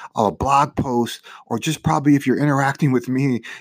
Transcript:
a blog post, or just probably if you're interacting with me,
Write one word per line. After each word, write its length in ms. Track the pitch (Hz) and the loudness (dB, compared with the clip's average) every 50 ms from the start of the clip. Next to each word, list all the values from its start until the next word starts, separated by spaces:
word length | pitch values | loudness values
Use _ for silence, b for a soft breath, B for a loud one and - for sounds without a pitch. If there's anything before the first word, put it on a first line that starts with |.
| B B B | B B B
a 160 | - 110 98 | 0 0 0
blog 440 | 80 - - 131 139 139 143 143 - | 0 -2 -2 2 2 2 2 0 -2
post, 480 | - 107 135 123 120 117 113 - - B B B B B | -4 -4 -2 0 0 0 -2 -4 -12 B B B B B
or 120 | _ 120 110 | _ -6 -4
just 240 | - 160 151 - - | -4 -4 -6 -4 -2
probably 320 | 156 156 156 139 147 143 | 0 0 2 4 4 4
if 120 | 139 135 131 | 4 2 0
you're 120 | 117 87 | 0 2
interacting 520 | 143 147 139 139 139 135 139 - 170 135 | 2 0 2 2 0 0 0 0 0 2
with 160 | 127 123 120 127 | 2 0 0 -2
me, 340 | 127 131 143 139 123 110 B B B B | -2 0 0 0 -2 -2 B B B B